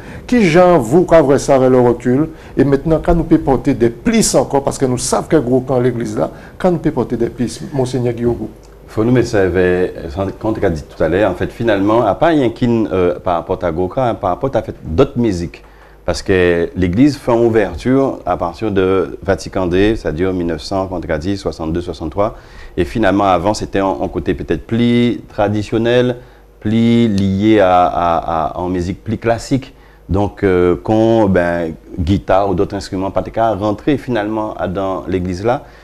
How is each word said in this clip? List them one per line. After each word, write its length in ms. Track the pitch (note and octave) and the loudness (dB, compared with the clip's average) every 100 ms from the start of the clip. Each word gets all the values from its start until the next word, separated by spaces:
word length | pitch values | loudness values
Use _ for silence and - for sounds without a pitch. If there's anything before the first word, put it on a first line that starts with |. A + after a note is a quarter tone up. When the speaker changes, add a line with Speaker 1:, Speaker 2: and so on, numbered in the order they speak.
| - - - | -10 -16 -2
Speaker 1:
Qui 160 | B3 | 2
Jean, 360 | F#3+ D#3+ F3+ E3+ | 4 6 6 6
vous, 240 | A2 D#3+ | 4 2
quand 200 | E3+ E3 | 6 6
vous 140 | C3+ C3+ | 6 4
ça 180 | - C3+ | 4 4
avec 140 | C3 | 6
le 100 | B2+ | 6
recul, 480 | B2 A#2+ B2+ B2+ D#3+ - - - | 4 2 0 0 0 -6 -6 0
et 80 | C#3+ | 2
maintenant, 340 | C#3 D#3+ D#3 | 2 2 0
quand 140 | - E3+ | 2 0
nous 80 | |
pouvons 180 | D#3+ D#3 | 4 2
porter 320 | D3+ B2 C#3+ | 4 0 0
des 160 | A2+ A#2 | 0 0
plis 460 | A#2 - A3+ - D#3+ | 0 0 2 2 2
encore, 300 | B2 C#3 C#3 | 2 0 -2
parce 120 | A#2+ | -2
que 80 | C3+ | -2
nous 120 | B2 | -2
savons 300 | - - D#3+ | -2 -2 0
que 80 | D#3+ | 0
gros 240 | B2 B2+ | 2 0
camp 180 | B2+ C3 | 0 0
l'église 380 | B2 A#2 A#2 A2+ | 0 -2 -4 -4
là, 120 | D3 - - - | -4 -6 -18 -4
quand 140 | F#3 | -2
nous 60 | E3+ | 0
pouvons 180 | D#3 C3+ | -2 -2
porter 200 | A2+ A#2+ | -4 -2
des 140 | A#2 | -4
plis, 320 | - A2+ - D3+ | -4 -6 -6 -6
Monseigneur 420 | C#3+ B2+ C3 A#2+ | -4 -2 -2 -2
Guillaume. 340 | A2+ A#2+ A#2 G#2+ - - - - | -2 -2 -4 -6 -12 -20 -20 -10
Speaker 2:
Faut 180 | - A2 | -2 2
nous 60 | |
mettre 160 | B2+ - | 2 2
ça 140 | G#2+ | 2
avec, 500 | F#2+ F2+ F2+ F2+ F2+ - D#2+ F#2 F#2+ - | 2 2 2 2 -2 -4 -10 -6 -6 -6
comme 160 | A2 | -6
tu 120 | G2+ F#2+ | -2 -2
as 40 | |
dit 140 | D#2 | -4
tout 180 | - - | -8 -4
à 60 | E2 | -2
l'heure, 240 | F2+ G#2 | 0 0
en 20 | |
fait, 160 | F2+ F#2 | -2 -6
finalement, 560 | - A#2 G2 G2 A2+ A2+ | -4 -2 0 2 2 0
à 80 | |
part 160 | F#2 D#3+ | 2 2
rien 200 | D#3 A#2+ | 2 0
qui, 180 | - A#2+ A2+ G#2+ | 0 0 0 0
euh, 280 | F#2+ F2+ - | 0 0 0
par 160 | - E2+ | -2 -4
rapport 220 | E2 F#2 | -2 -4
à 100 | F2+ | -2
Goka, 340 | D#2+ F#2 C3+ B2+ | -2 -2 -2 -2
hein, 100 | F2+ | -2
par 160 | G2 | -4
rapport 180 | F2 C3+ | -4 -2
à, 80 | A2+ | -4
fait, 140 | - - | -4 -8
d'autres 340 | - D#2+ - A#2+ | -4 0 0 2
musiques. 460 | A#2+ F2 E2+ - - - - - - | -2 -2 -4 -10 -20 -20 -20 -10 -6
Parce 160 | E2 | -4
que 480 | - F#2 F2 E2+ E2+ F2 | 0 2 4 2 0 0
l'église 400 | F2+ F#2 D3 C#3 | 0 4 2 2
fait 160 | - | 0
une 140 | A#2 A#2 | 2 2
ouverture 760 | A2 F#2+ E2+ A#2+ C3+ C3+ - - | 2 0 -2 0 0 0 -2 -4
à 100 | F2 | -4
partir 340 | F2 E2 A2 | -4 -6 -4
de 480 | F#2+ F#2 F#2+ D2+ - | 0 2 2 -2 -4
Vatican 420 | - F#2+ - G2 F#2 | -2 -2 -4 -4 0
deux, 300 | F2+ G#2 A2 | 2 2 0
c'est-à-dire 380 | F2 D#2 F#2+ | -4 -2 -2
mille 140 | F#2 E2+ | -2 -4
neuf 140 | D#2 | -6
cents, 260 | - G2 F#2+ | -6 -4 -4
comme 120 | F2+ | -6
tu 100 | D#2+ | -6
as 80 | D#2+ | -4
dit, 200 | E2+ G2 | -4 -4
soixante-deux, 420 | F2 D#2+ D#2+ E2+ | -6 -6 -6 -6
soixante-trois. 560 | F2 E2 E2 G2 G#2+ - - - - - | -6 -8 -8 -4 -4 -4 -16 -20 -10 -6
Et 80 | |
finalement, 420 | F3 A#2+ G#2 G2 G2 | -4 0 0 2 2
avant, 280 | F2+ F#2 | 2 0
c'était 260 | G#2+ F#2+ G2 | -2 -4 -2
en, 120 | F#2+ | -2
en 160 | A#1 F#2 | -2 -4
côté 240 | F2+ E2+ | -4 -4
peut-être 340 | F2+ - E2 - | -4 -4 -6 -4
plus 540 | A#2 A#2+ A#2+ A#2+ - - | -2 2 2 0 -2 -6
traditionnel, 880 | - G#2 G#2+ G2+ A2+ A#2 B2 B2 B2 - - - - | -2 0 -2 -2 -2 2 2 2 -2 -10 -20 -20 -10
plus 480 | G#2+ A2+ A#2 A#2 A#2 | -2 2 4 4 2
lié 540 | G2 G2 F#2+ G#2+ A2 | 2 0 2 4 4
à, 240 | F#2 F2+ F2+ | 6 4 4
à, 640 | - F2 E2 - E2 D2+ | 2 0 0 -2 -2 -4
à, 100 | - | -4
en 80 | F2+ | -4
musique 380 | F#2 F2 - - | -4 -4 -6 -6
plus 120 | A2+ | -4
classique. 560 | A2+ A2+ - C3+ - - - - - | -2 -2 -2 -4 -4 -16 -20 -20 -4
Donc, 340 | F2+ G2+ - | -2 -2 0
euh, 320 | G2 F2+ F2+ F2 | 0 2 2 0
quand, 460 | - A2 A2+ A2+ G#2 | 0 2 4 4 4
ben, 440 | F2+ F2 E2+ E2 D#2 - - | 2 0 -2 -4 -8 -12 -6
guitare 520 | E2 G2 - F#2+ G2+ | 0 0 2 2 2
ou 40 | |
d'autres 220 | F#2 F#2+ G2+ | 0 -2 -4
instruments, 360 | - G2 F#2+ | -8 -6 -4
pas 100 | F#2+ | -4
de 80 | F#2 | -4
cas, 260 | G#2+ A2+ G2 | -2 -2 0
rentrer 420 | G#2+ G#2 - C#3 | -2 -2 -2 -2
finalement 560 | - A#2 G#2 A2 G#2+ - | -2 -4 -2 -4 -6 -6
à, 120 | F#2 | -6
dans 380 | F#2 F#2+ F#2 - | -4 -4 -4 -4
l'église 380 | F#2 F2+ F2 G#2+ | -4 -4 -4 -2
là. 180 | C#3 - - | -4 -6 -20